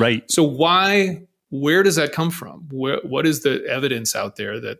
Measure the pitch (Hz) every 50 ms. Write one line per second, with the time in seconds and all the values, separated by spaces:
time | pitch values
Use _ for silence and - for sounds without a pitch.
0 | 113 117 117 110 - - - - 160 147 135 131 160 165 175 185 190 196 202 202
1 | 196 190 175 - - - _ _ _ _ - 135 139 147 160 185 196 196 170 160
2 | 151 139 - - 165 170 170 - - - - - 170 147 135 131 131 135 143 -
3 | - - 131 135 151 160 151 - - 143 131 - - - 131 131 135 135 127 117
4 | 113 107 - - 98 101 - - 104 101 104 117 117 107 101